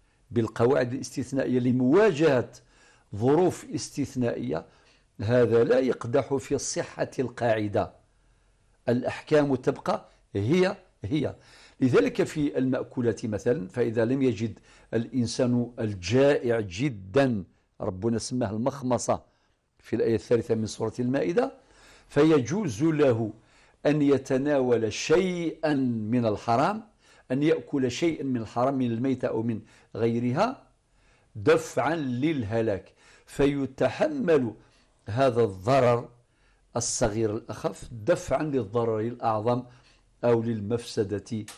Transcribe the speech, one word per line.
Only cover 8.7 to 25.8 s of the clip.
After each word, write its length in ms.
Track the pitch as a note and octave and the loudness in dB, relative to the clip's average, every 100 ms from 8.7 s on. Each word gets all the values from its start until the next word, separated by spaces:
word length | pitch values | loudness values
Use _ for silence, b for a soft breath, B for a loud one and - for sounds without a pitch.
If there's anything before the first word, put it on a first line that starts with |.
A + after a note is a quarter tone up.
| _ - | _ -2
الأحكام 640 | A#2+ - - - D3+ C#3+ C3 | -2 -2 -8 0 2 4 0
تبقى 500 | C3 C3+ - G#3 b b b G2+ | -2 -4 -4 -6 b b b -4
هي 400 | G2+ F3+ F#3 G#3 _ _ | 2 2 2 0 _ _
هي. 320 | G2+ D3 A#2+ - b b b b | -4 -2 -2 -6 b b b b
لذلك 420 | C3 D3+ C4+ A#3+ | 2 4 2 0
في 340 | F3 D#3 C#3+ - | -4 -2 -2 0
المأكولات 680 | C3 B2+ A#2+ - A#2+ A2 A#2 | 0 -2 -4 -2 -2 0 -4
مثلًا، 420 | G#2 A#2+ B2+ F#2 | -2 0 -2 -2
فإذا 380 | - A#2 A2+ A2+ | -2 -2 0 0
لم 160 | C3+ | 2
يجد 380 | C3 G#2 A2+ G2+ b b b | 0 0 -4 -8 b b b
الإنسان 800 | A2+ A#2 C3 A2+ - B2+ B2 A#2+ - | -4 -2 -2 -2 0 0 2 -2 -4
الجائع 800 | A2 G2+ F2 B2 C#3 C#3+ B2 A#2 | -6 -6 0 4 4 4 2 -2
جدًا، 840 | G#2 F2 D3 A2 F#2+ F#2+ C3+ A2+ F2 _ _ _ | -2 -4 -4 -6 -2 2 2 0 -6 _ _ _
ربنا 360 | - F#2 A2 A#2 | -8 -4 -2 -2
سماه 320 | - B2+ A2+ | -4 -4 -4
المخمصة، 680 | G#2+ B2+ C3 B2+ A#2+ - A2 - _ _ _ _ _ | -2 -4 -4 -2 -2 0 -4 -4 _ _ _ _ _
في 120 | - A2+ | -6 -2
الآية 200 | A#2 A2+ | 0 0
الثالثة 400 | - A#2+ A2 A2 | 2 0 2 -2
من 100 | A2 | -2
سورة 280 | - A2 G#2+ | -4 -6 -4
المائدة، 540 | B2 C3+ F3 F3 C4 - b b b b b | -2 0 0 0 0 -4 b b b b b
فيجوز 760 | - D#3 D#3 A2+ F#3 G3+ G#2 | 2 6 6 2 -2 -2 0
له 500 | D#3+ D#3 C#3+ A2 A2 - b b b b D#3 | 0 4 4 4 0 -6 b b b b 0
أن 160 | D3 | 2
يتناول 920 | C#3+ C3+ C3+ C3 C#3+ D3 B2+ A#2 A2 | 4 2 2 -2 2 2 2 2 0
شيئا 800 | G#2+ - D#3 F#3+ F3 E3+ - D#3 D3 | -4 2 2 2 -2 -4 -4 -2 0